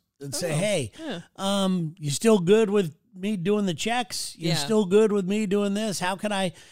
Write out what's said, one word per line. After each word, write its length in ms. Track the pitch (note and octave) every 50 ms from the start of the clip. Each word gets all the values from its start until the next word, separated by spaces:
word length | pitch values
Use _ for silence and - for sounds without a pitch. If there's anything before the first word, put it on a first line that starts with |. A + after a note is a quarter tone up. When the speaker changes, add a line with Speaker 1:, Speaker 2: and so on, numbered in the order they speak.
| _ _ _ -
Speaker 1:
and 140 | C#3 C#3 -
say, 180 | - F3+ E3 D3+
Speaker 2:
Oh, 40 |
Speaker 1:
"Hey, 340 | D#3 F#3 G#3+ G3+ E3 B2+ G#2 - -
Speaker 2:
yeah. 220 | E4 D4+ G3+ F3 - _ _
Speaker 1:
um, 580 | - G3 G3 G3+ G3 G3 F#3 F#3 F3+ E3 D3+ D#3+ -
you 120 | D3+ C#3+
still 300 | C#3 - - A3+ A3 G3+
good 300 | E3+ E3+ G#3 A3 A3+ F#3+
with 260 | G3+ G#3 F#3+ D#3 - _ _ _ -
me 220 | F#3 F#3 G#3 A3
doing 300 | F#3 D#3+ G3 G#3 G#3 G3+
the 80 | F#3+ D#3+
checks? 600 | - - G#3+ A#3 B3 A#3+ - - - - - -
You 120 | - D#3+ E3+
Speaker 2:
Yeah. 60 | E3+
Speaker 1:
still 280 | D#3 C#3+ F3 A3 A3 G#3+
good 280 | F3 F#3+ G#3 A3 G#3 G3+
with 160 | G3+ F#3 F3
me 180 | G3+ G#3+ A3
doing 280 | F#3+ F#3+ G3+ G3+ G3+ G3
this? 260 | G#3 A3 A3 F3 -
How 160 | - F3+ G3
can 160 | F#3 - G#3+ G#3
I, 200 | F#3+ F#3+ F3 - - - -